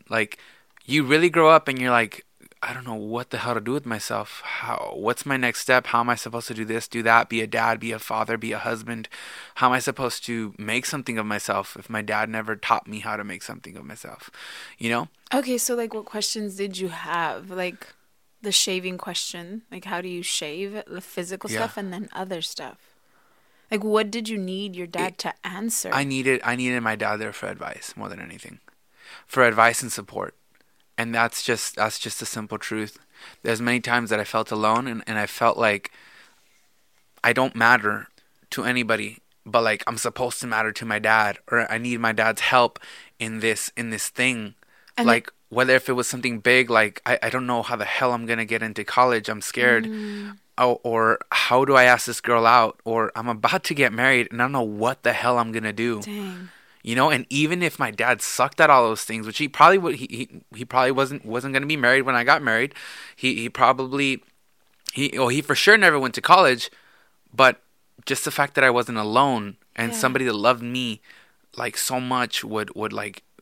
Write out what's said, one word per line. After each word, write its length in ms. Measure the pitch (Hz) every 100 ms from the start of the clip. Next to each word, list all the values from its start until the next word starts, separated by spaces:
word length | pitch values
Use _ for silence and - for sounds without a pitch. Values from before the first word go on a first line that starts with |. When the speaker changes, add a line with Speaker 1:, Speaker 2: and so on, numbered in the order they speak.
| -
Speaker 1:
Like, 300 | 113 107 - - _ _ _ -
you 180 | 147
really 260 | 131 151 175
grow 200 | 165 156
up, 180 | 160 -
and 100 | 131
you're 140 | 127
like, 340 | 120 110 - - _ _ _
"I 100 | -
don't 120 | 123 123
know 80 | 110
what 360 | 107 117 123
the 80 | 117
hell 160 | 120 113
to 40 |
do 140 | 110
with 120 | 147 131
myself. 580 | 107 - 110 104 - -
How, 480 | - 117 113 - 71
what's 300 | 107 123 143
my 100 | 131
next 240 | 123 -
step? 280 | - 127 -
How 120 | 120
am 100 | 120
I 60 | 117
supposed 320 | 117 117 -
to 60 |
do 100 | 113
this, 240 | 110 113 -
do 160 | 117
that, 240 | 113 117 -
be 140 | 113
a 60 | 110
dad, 340 | 113 113 113
be 100 | 113
a 80 | 110
father, 380 | - 110 110 113
be 160 | 113
a 60 | 107
husband? 500 | 117 113 110 117 107 - - - - -
How 120 | 131
am 60 |
I 60 | 127
supposed 460 | 135 135 123 - -
to 260 | 117 107 98
make 280 | 107 120 -
something 320 | 147 127 113
of 80 | 107
myself 500 | 104 - 98 95 -
if 120 | -
my 120 | 110
dad 280 | 107 107 110
never 260 | 110 110 107
taught 320 | - 113 -
me 120 | 107
how 180 | 107 107
to 80 | 104
make 180 | 90
something 320 | - 95 - 95
of 80 |
myself?" 460 | 69 110 - - - - - - - -
You 120 | 117
know? 180 | 120 165 _ -
Speaker 2:
Okay, 280 | 269 254 247
so, 160 | - 240
like, 180 | 226
what 120 | 220 208
questions 500 | 214 202 220 208 190
did 240 | 196 185
you 80 | 185
have? 640 | 165 151 170 160 107 190
Like, 420 | 185 180 - - _ _ _ _ _
the 100 | 208
shaving 460 | 190 - 185 185 180
question. 640 | - 170 - 175 170 220 -
Like, 140 | 180 -
how 160 | 175
do 60 | 185
you 160 | 175
shave? 580 | 175 - 151 160 196 214 -
The 140 | 180
physical 500 | - - 175 190 208
Speaker 1:
Yeah. 80 | 220
Speaker 2:
stuff 180 | 226 -
and 160 | 196
then 160 | 180 208
other 280 | - 190 175
stuff. 380 | - - 131 - _ _ _ _ _ _ _ _ _
Like, 140 | 214
what 260 | 214 214 214
did 180 | 233 220
you 120 | 214
need 360 | 185 190 202 180
your 120 | 175
dad 240 | 175 185
Speaker 1:
It, 60 | 180
Speaker 2:
to 140 | 170 -
answer? 480 | 180 185 226 - -
Speaker 1:
I 100 | 135
needed, 380 | 139 135 131 131
I 120 | 117 123
needed 260 | 123 123
my 140 | 113 107
dad 220 | 107 107
there 140 | 110
for 140 | - 98
advice 480 | 98 - - - -
more 140 | 104
than 100 | -
anything. 380 | - 87 - - _ _ _ _ - - -
For 160 | 135 120
advice 380 | 110 117 -
and 80 | 120
support. 420 | - 101 98 95 - _ _ _ _ _ -
And 160 | 117
that's 300 | 117 117 -
just, 320 | - 113 - -
that's 240 | 107 -
just 240 | 113 -
a 20 | 117
simple 320 | 117 107 107
truth. 400 | - 110 107 - _ - - -
There's 180 | 113 113
many 200 | 120 123
times 280 | 120 120 110
that 100 | 107
I 40 |
felt 260 | 101 113 110
alone 360 | 110 107 113 131
and, 160 | 117 -
and 140 | 107
I 80 | 101
felt 320 | - 117 -
like 320 | 110 101 - - - - - _ _ _ _ _ _ _ _ _
I 100 | 120
don't 220 | 120 131 117
matter 520 | 117 123 104 107 - _ _ _ _
to 120 | -
anybody, 560 | 117 123 113 110 104 113 _ _ 110
but, 180 | 117
like, 200 | 110 107 -
I'm 100 | 113
supposed 420 | 117 - 127 -
to 60 | 123
matter 240 | 110 110
to 140 | 104 117
my 140 | 107
dad, 400 | 107 110 104 98 -
or 180 | 120 113
I 60 | 113
need 220 | 123 117
my 120 | 113
dad's 300 | 110 110 110
help 380 | - 127 120 - - - - -
in 200 | 110 113
this, 320 | 113 107 - -
in 140 | 117
this 200 | 107 -
thing. 460 | - 127 117 104 - _ _ _ -
Speaker 2:
And 100 | 233
Speaker 1:
Like, 240 | 117 - - _
whether 260 | 113 127 131
if 140 | -
it 40 |
was 140 | 123 117
something 320 | 123 123 117
big, 300 | 123 127 120
like, 320 | 113 107 - 120
I, 120 | 120
I 60 | 113
don't 180 | 127 123
know 140 | 120
how 120 | 110 117
the 100 | 101
hell 280 | - 127
I'm 120 | 120 113
gonna 200 | 113 110
get 160 | 113
into 220 | 110 107
college. 460 | 101 - 127 113 104
I'm 120 | 107
scared. 440 | - 120 123 117 220
Speaker 2:
Mm. 520 | 220 208 208 - 101 _ -
Speaker 1:
Oh, 220 | 123 120
or 360 | 120 113 110 110 -
how 320 | - - 123 139
do 100 | 135
I 100 | 123
ask 200 | 120 -
this 160 | -
girl 240 | - 117 113
out? 340 | 123 113 - 117
Or 260 | 113 110 117
I'm 120 | 120
about 340 | 110 113 185 -
to 80 |
get 200 | 147 127
married 340 | 113 131 127 117
and 120 | 117
I 20 | 127
don't 60 |
know 100 | 139
what 420 | 110 104 117 131
the 100 | 120
hell 240 | 113 123 123
I'm 120 | 113
gonna 220 | 113 110
do. 280 | 104 120 107
Speaker 2:
Dang. 480 | 104 104 196 180 185 - _ _
Speaker 1:
You 120 | 113 120
know, 140 | 151
and 160 | 131 -
even 320 | 139 151 180
if 160 | 170 -
my 120 | 123
dad 300 | 107 117 110
sucked 400 | - - 135 -
at 80 | 156
all 180 | 131 117
those 160 | 110
things, 220 | - 110 107
which 120 | 107
he 100 | 151
probably 300 | - 160 196
would, 180 | 170 113
he, 120 | 131
he, 340 | 117 - - - 110
he 80 | 123
probably 260 | 127 127
wasn't, 340 | 135 135 143 107
wasn't 280 | 120 135
gonna 120 | 135 143
be 120 | 151
married 240 | 123 131
when 120 | 131 123
I 80 |
got 180 | 123 151
married. 300 | 131 113 139 - - - - -
He, 200 | 131 113
he 140 | 113
probably, 720 | - 123 131 131 139 139 131 - _ _ _ _ _ -
he, 200 | - 143 -
well, 140 | 123
he 120 | 139
for 140 | 147 139
sure 220 | 196 214
never 200 | 185 147
went 140 | 127 117
to 60 |
college, 480 | - 185 156 120 - - _ _ _ _ _
but 280 | 120 131 - _ _ _ _ -
just 180 | 131 156
the 60 |
fact 220 | - 139 -
that 80 |
I 60 | 131
wasn't 280 | 123 117 113
alone 600 | 107 120 139 120 101 - _ -
and 160 | 117
Speaker 2:
Yeah. 40 | 117
Speaker 1:
somebody 280 | 131 131 123
that 80 |
loved 280 | 107 113 123
me, 380 | 120 127 123 104 - - _ _ _ -
like, 200 | 120 -
so 220 | - 127
much 440 | 127 127 117 -
would, 300 | 107 107 101 104
would, 180 | 107
like, 300 | 107 104 98 _ _